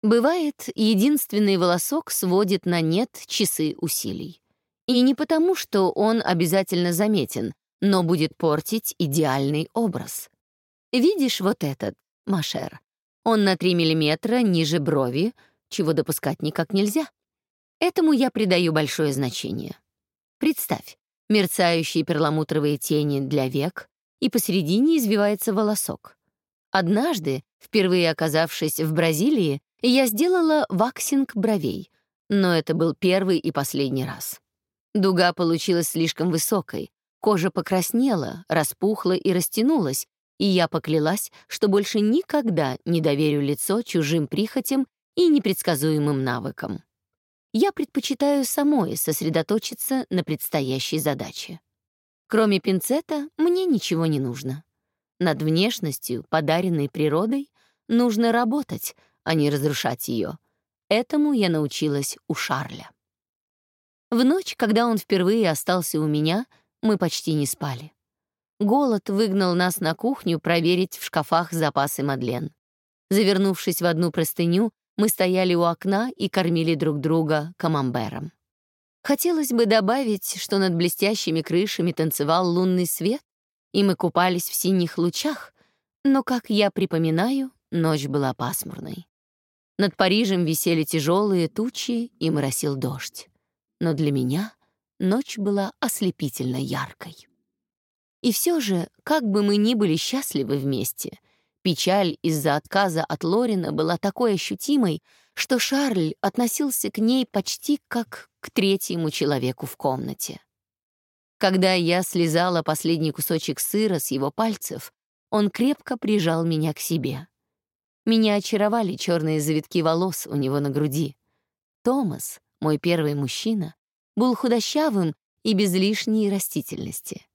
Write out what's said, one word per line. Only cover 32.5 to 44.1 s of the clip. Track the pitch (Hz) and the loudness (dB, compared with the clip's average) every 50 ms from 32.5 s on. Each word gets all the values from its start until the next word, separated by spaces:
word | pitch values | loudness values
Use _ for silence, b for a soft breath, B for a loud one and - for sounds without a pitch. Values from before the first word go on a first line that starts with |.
| 175 | 2
это | 165 156 - 165 | 2 0 0 0
был | 170 180 170 147 | 0 0 0 0
первый | _ - 185 180 190 190 185 185 165 | _ 0 2 2 2 2 2 0 0
и | - 180 | 0 -2
последний | - - 139 135 - 139 143 135 135 135 127 | -2 -2 -4 -2 -2 -2 -2 -2 -2 -4 -4
раз. | 135 135 - - - - - _ _ _ _ _ _ _ _ _ _ _ | -6 -8 -10 -12 -12 -12 -14 _ _ _ _ _ _ _ _ _ _ _
Дуга | 208 185 196 185 175 175 175 175 | 0 2 2 4 4 4 2 2
получилась | - 180 165 165 165 - - 185 170 165 - | 2 0 0 0 0 0 0 0 0 0 0
слишком | - 165 165 160 - - 156 180 | 0 0 -2 -2 0 -2 -2 0
высокой, | 160 165 - - - 160 - - - - - - _ _ _ _ _ _ | 0 0 0 0 0 -2 -2 -4 -8 -10 -10 -10 _ _ _ _ _ _
кожа | - 220 208 180 160 190 | 0 2 2 2 2 0
покраснела, | - - 175 - 190 185 175 - - 233 254 269 233 180 139 110 - 170 175 _ | -2 -2 -4 0 0 0 0 0 0 0 2 2 2 0 -2 -4 -6 -10 -6 _
распухла | - 165 151 - - _ - 196 220 202 - 185 | 0 0 0 0 -4 _ 0 0 0 0 0 0
и | 185 - - - 185 | 0 0 2 2 2
растянулась, | 180 175 - - - 220 262 320 294 190 143 135 - - _ _ _ _ _ _ _ | 2 0 -2 -2 0 2 2 4 2 2 0 -2 -4 -8 _ _ _ _ _ _ _
и | 190 | 0
я | 202 185 180 170 160 | 2 4 4 2 2
поклялась, | - 165 - - 156 160 147 156 180 208 - - b b b b | 0 -4 -2 0 0 2 2 2 0 -2 -4 -10 b b b b
что | - - - 214 | -4 0 2 4
больше | 190 202 202 - - 220 | 4 2 2 2 0 0
никогда | 208 214 233 320 381 _ - 294 269 226 180 160 151 135 127 - _ | 2 2 2 2 0 _ -2 0 0 0 0 0 0 0 -2 -6 _
не | - 170 165 | -2 0 2
доверю | 156 160 143 143 156 151 151 147 | 2 2 2 2 2 2 2 2
лицо | 143 139 147 135 - - 190 226 | 0 0 -2 -2 -2 -2 -2 -2
чужим | 233 - - 175 156 139 | -2 -2 -2 -2 0 2